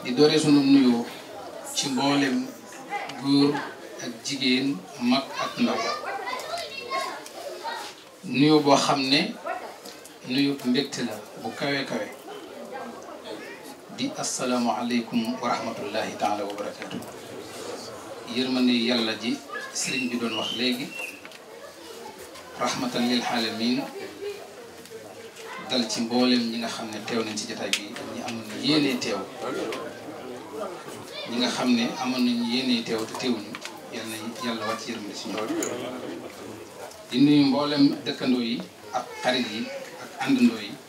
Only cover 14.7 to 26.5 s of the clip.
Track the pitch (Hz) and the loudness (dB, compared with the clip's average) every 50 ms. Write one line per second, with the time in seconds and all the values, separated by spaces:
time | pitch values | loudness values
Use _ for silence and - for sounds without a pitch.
14.7 | - - 120 120 123 120 113 - - 120 113 113 123 - - 120 107 - - 110 | 2 2 0 2 2 2 2 2 0 0 2 2 -2 -2 0 0 0 0 -2 -4
15.7 | - - 101 101 101 95 95 95 95 - - 101 104 104 101 98 101 87 82 - | -6 -6 -6 -4 -2 -2 -2 -2 -4 0 0 0 2 0 -2 -4 -4 -4 -6 -6
16.7 | - - - - - - - - - - - - - - - - - - - - | -6 -8 -10 -8 -8 -8 -10 -10 -12 -14 -14 -12 -12 -12 -12 -12 -12 -10 -10 -8
17.7 | - - - - - - - - - - - - 117 123 131 131 127 127 127 123 | -8 -8 -10 -10 -12 -12 -12 -12 -12 -12 -10 -4 -2 0 0 2 2 4 6 6
18.7 | 123 120 113 117 123 120 113 110 110 - 107 120 143 - - - - - - - | 6 6 4 2 2 2 2 0 -2 -2 -2 -2 -2 -2 -4 -8 -8 -8 -8 -6
19.7 | - - - - - 131 127 123 120 117 117 113 110 107 101 101 104 110 120 127 | -4 -4 -2 -2 0 0 0 0 0 0 -2 0 -2 -2 -4 -4 -2 0 2 2
20.7 | 123 123 143 - - - - - - - - - - - - - - - - 587 | 2 0 -2 -6 -6 -8 -8 -8 -10 -12 -16 -16 -16 -16 -16 -16 -16 -16 -16 -16
21.7 | - - - - - - - - - - - - - - - - - - 123 120 | -16 -16 -16 -14 -14 -12 -12 -14 -14 -14 -16 -14 -14 -16 -16 -14 -6 -2 -2 -2
22.7 | - - 139 123 - 135 120 120 123 123 117 110 117 120 113 113 107 107 113 120 | 0 0 -2 -2 0 2 2 4 4 2 2 2 0 0 0 0 -2 0 2 2
23.7 | 127 135 135 - - - - - - - - 403 403 - - - - - 466 466 | 2 2 0 -2 -6 -8 -10 -10 -10 -8 -8 -8 -8 -8 -12 -14 -14 -16 -16 -16
24.7 | - - 453 - 453 440 - - - - - - - - - - - - - - | -16 -16 -16 -16 -14 -14 -14 -14 -16 -14 -16 -16 -16 -14 -14 -12 -12 -10 -6 -2
25.7 | 127 127 117 113 - - 117 113 120 123 123 127 123 123 117 117 | 0 0 0 0 0 -2 -2 2 4 4 6 6 6 4 2 0